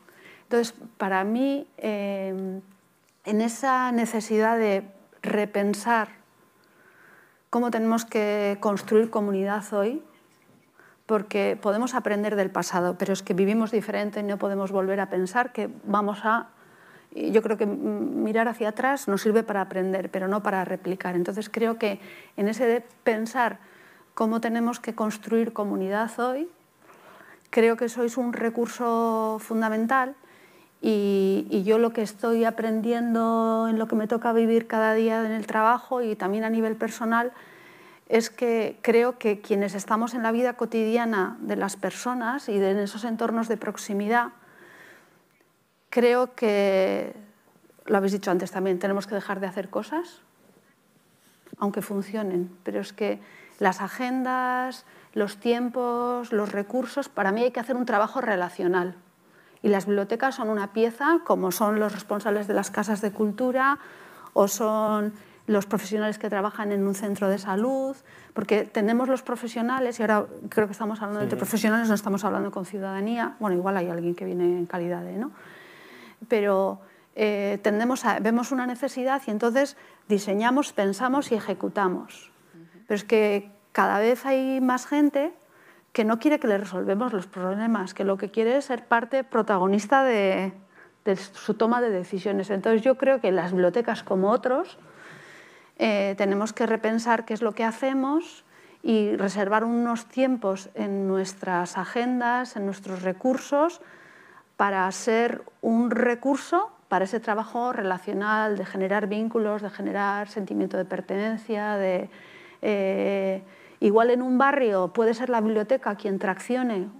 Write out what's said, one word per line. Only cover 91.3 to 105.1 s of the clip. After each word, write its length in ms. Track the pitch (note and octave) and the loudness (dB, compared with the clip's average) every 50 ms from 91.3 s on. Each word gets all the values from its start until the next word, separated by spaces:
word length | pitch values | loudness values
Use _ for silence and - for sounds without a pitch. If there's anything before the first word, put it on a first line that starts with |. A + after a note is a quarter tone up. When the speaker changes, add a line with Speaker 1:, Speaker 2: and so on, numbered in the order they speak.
| - - - - G#3+ | -16 -6 -4 -4 0
Speaker 1:
toma 260 | A3 A3+ A3 A#3+ B3 | 2 2 2 4 2
de 80 | B3 A#3 | 2 0
decisiones. 600 | G3+ F3+ F3+ - G#3 F#3 F3 G#3+ G3 G3 F#3 G3+ | 0 -2 -2 -4 -6 -4 -2 0 0 0 0 -2
Entonces 320 | G3+ F#3+ F#3 A3+ A3+ A3 | -2 0 2 4 4 4
yo 160 | A3+ C4 C4 C4 | 4 4 2 4
creo 220 | C#4 C4 C4+ B3+ | 4 2 4 4
que 100 | B3+ G3 | 2 2
las 200 | F#3 F3+ E3 F3+ | 2 2 0 0
bibliotecas 500 | F#3+ F#3 F3+ F3 F3 B3 A#3 - A3 - | 2 4 4 4 4 2 0 0 -4 -4
como 280 | - - G3 F#3+ F#3 G3+ | -4 -2 0 2 4 4
otros, 460 | A3+ C4 - - B3+ C#4+ F#4 - - - - - - - - - - - - - - - - - - - - _ _ - | 2 2 2 0 0 0 -2 -4 -8 -18 -20 -20 -20 -20 -20 -20 -20 -20 -20 -20 -20 -20 -20 -20 -20 -20 -20 _ _ -2
eh, 340 | - A3+ G#3 G3+ G3 G3 G3 F#3+ | 0 2 2 2 2 0 0 0
tenemos 340 | G#3 G3 G3 G3+ G#3+ A3 | 2 2 2 0 0 -2
que 140 | G#3+ - A#3+ | -2 -2 0
repensar 580 | A3 A3 A3 A3 A3 A3+ A3+ A3+ B3 A3+ A3+ A#3 | 0 0 0 0 0 0 0 2 2 2 2 0
qué 100 | - A3 | -4 -4
es 80 | G#3 | -2
lo 100 | A#3 G#3+ | -2 -2
que 100 | G3+ - A3+ | 0 0 -2
hacemos 800 | A3+ A3+ - C#4 C4+ C4+ C4+ C4 C4+ D4 D#4+ F4 - - - - _ - - - - - _ | -2 -2 -2 -2 0 0 0 0 2 0 0 -2 -4 -10 -20 -20 _ -20 -20 -20 -20 -18 _
y 320 | - - A3+ G#3+ G#3 G#3 G#3+ | 0 2 2 4 2 2 0
reservar 460 | - G3 G3 F#3 G#3 G3+ G3 G#3 G#3+ A3+ | 0 0 -2 0 0 0 2 2 2 2
unos 420 | A#3 A#3+ A#3+ A#3+ A#3+ A#3 A3+ - | 2 2 0 2 0 -2 -4 -6
tiempos 640 | - - B3+ C4 C4 C4 A#3 A#3+ G3 F#3+ F#3+ - - - | -6 0 0 2 2 2 0 0 -2 -2 -2 -6 -10 -6
en 320 | A3 G#3+ G3+ G3 G3 G3 | -4 -4 -2 -2 0 0
nuestras 720 | F#3+ F#3+ F#3+ F#3+ F#3+ - - - F#3 F#3 F3 F3 E3+ - G3 | 0 0 0 0 -2 -6 -8 -4 -2 0 0 0 -2 -4 -6
agendas, 800 | F3 - - A#3+ A#3+ B3 B3+ B3 A#3+ A#3+ A#3+ B3 B3+ A#3+ - | -6 -4 -2 -2 0 0 0 0 2 2 0 0 -2 -4 -6
en 100 | A3+ G3 | -6 -4
nuestros 360 | G3 F#3+ G3 - G3 F#3+ F#3 | -4 -6 -6 -8 -8 -8 -4
recursos, 760 | F3+ F#3 F3+ F#3 - B3+ C4 C4 - - C#4+ C#4+ D4+ E4+ E4+ - - - - - - - - - - - - - - _ _ | -2 -4 -2 0 0 0 0 0 0 0 2 2 2 2 0 -6 -14 -20 -20 -20 -20 -20 -20 -20 -20 -20 -20 -20 -20 _ _
para 340 | - G#3 G3+ G3 F#3+ F#3 F#3+ | 0 0 2 2 2 0 0
ser 520 | F#3 - - A#3+ | -2 -2 0 2